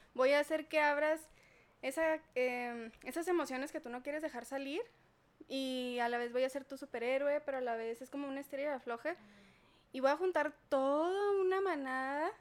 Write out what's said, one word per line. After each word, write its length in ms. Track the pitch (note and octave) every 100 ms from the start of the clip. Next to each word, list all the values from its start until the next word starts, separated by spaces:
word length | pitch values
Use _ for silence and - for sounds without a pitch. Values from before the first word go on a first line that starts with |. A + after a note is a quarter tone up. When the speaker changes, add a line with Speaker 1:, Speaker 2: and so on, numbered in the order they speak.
| -
Speaker 1:
voy 180 | A#3+ C4
a 80 | C#4+
hacer 260 | D4 D#4 D4+
que 120 | D#4
abras 400 | D4 D4 D4+ D#4+ - - - - _ -
esa, 400 | C4 D#4+ D#4+ D#4 -
em, 580 | B3+ B3+ B3 A#3+ A#3 A3+ -
esas 240 | B3 D#4+ E4+
emociones 440 | F4 C4+ B3+ D4
que 80 | D#4
tú 80 | B3+
no 140 | B3
quieres 180 | C#4+ D4+
dejar 240 | D#4 A#3+
salir 380 | A#3 C4+ C#4 E4 B4 _ _ _ _ _ -
y 500 | C4+ C4 B3+ B3 A#3+
a 60 | A#3+
la 80 | A#3+
vez 140 | A#3+
voy 120 | B3
a 60 | C4
ser 140 | C#4 C4
tu 100 | C4+
superhéroe, 640 | C#4+ A#3 A#3+ C4+ C#4+ D4
pero 180 | D4 C4
a 40 |
la 140 | B3 A3+
vez 260 | A3+ A#3
es 80 | B3+
como 180 | C#4+ C#4+
una 120 | C4+
estrella 300 | C#4 C#4 D4
de 40 | C4
afloje. 360 | B3 A#3 D4+
Speaker 2:
Ujú. 80 | F4 - - - _ _ _ _
Speaker 1:
Y 80 | C4
voy 100 | C4+
a 60 | D#4
juntar 360 | F#4 D#4+ D4 - -
toda 720 | C4+ C4+ D4 F4 G4 G4+ G4
una 200 | F#4 F#4+
manada 680 | G4 D4+ C4 C4 C4 C#4+ E4+ -